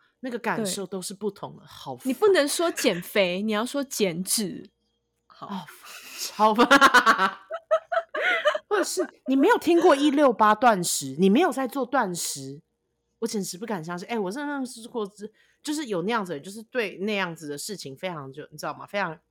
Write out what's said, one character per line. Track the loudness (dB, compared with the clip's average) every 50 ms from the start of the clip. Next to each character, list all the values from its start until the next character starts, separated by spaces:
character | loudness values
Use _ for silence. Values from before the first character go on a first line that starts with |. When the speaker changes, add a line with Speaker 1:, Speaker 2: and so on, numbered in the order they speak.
| _ _ _ _
Speaker 1:
那 | -10 -10
个 | -8 -6
感 | -2 -2 -2 -2 -2
受 | -4 -4 -6 -8
都 | -8 -8 -10
是 | -10 -10
不 | -10 -6 -6 -6
同 | -6 -8 -12 -14 -14
的， | -14
Speaker 2:
对。 | -20
Speaker 1:
好 | -20 -20 -16 -14 -12 -12
烦。 | -8 -4 -4
Speaker 2:
你 | -2
不 | 2 4 6
能 | 6 6 4 2
说 | 0 0 -2 -2
减 | 0 0 0 0 0 0
肥， | -4 -2 0 0 2 2 0 -2
你 | -2 -2
要 | -2 -2 -2
说 | -4 -4 -6 -6
减 | -6 -2 -2 0 0 0 -2 -4
脂。 | -2 -2 -2 -2 -4 -8 -10 -16 -18 _ _ _ _ _ _ _ _ _ _ _
好。 | _ -20 -18 -14
Speaker 1:
哦， | -12 -10 -10 -12 -14 -18 -20 -20 -20 -20 -20 -20 -16 -12 -12
超 | -10 -6 0 4 4 4 6
烦。 | 6 6
<laughs> | 6 8 8 8 8 8 8 6 6 4 4 2 0 -2 -4 -12 -12 -12 -8 _ 0 0 0 0 0 -2 -2 -2 _ -4 -2 0 0 0 2 2 0 0 -2 -4
或 | -2 -2 0
者 |
是 | 0 0 -2 -4 -4 -6 -8 _ -4
你 | 0 2
没 | 4 4 4
有 | 4 4
听 | 4 2 4 6
过 | 6 6 6
一 | 6 4 2
六 | 4 4 4 4
八 | 4 4 4 4 4
断 | 6 6 4 4 4
食， | 2 -2 -2 -4 -4 -4 0 4
你 | 4 6
没 | 6 6
有 | 4 2
在 | 0 -2 -4 -4
做 | -4 -4 -4
断 | 0 0 0 0 0 -4
食， | -6 -6 -8 -8 -8 -10 -12 -14 -16 -18 _ _ _ _ _ _ _ _ _ _ -8
我 | -6
简 | -4 -4 -4
直 | -6 -6 -8 -10
不 | -8
敢 | -8 -8 -8 -8
相 | -8 -10 -10
信！ | -8 -6
哎， | -6 -4
我 | -4 -4
真 | -6 -6 -6
的 | -6 -6
认 | -6 -6
识 | -8 -10 -14 -16 -10
过， | -8 -8 -8 -8 -10 -14 -18 -18 _ _ _ _ _ _
就 | -8 -8 -6
是 | -6 -4
有 | -4 -4 -4
那 | -2 -2
样 | -2 -2 -4
子 | -4
的 | -8
人， | -10
就 | -10 -14
是 | -16 -16
对 | -14 _ -4 -4 -4 -4 -6 -6
那 | -6 -4 -2
样 | -2 -4 -4 -6
子 | -10 -10
的 | -10 -10 -10
事 | -10 -10 -12
情 | -12 -12 -14 -12
非 | -10 -10 -8
常， | -8 -10 -12 -14
就， | -14 -16 -16 -16
你 | -14
知 | -12 -10
道 | -10
吗？ | -10 -12 -12
非 | -8 -6 -6
常， | -4 -6 -8 -12 _ _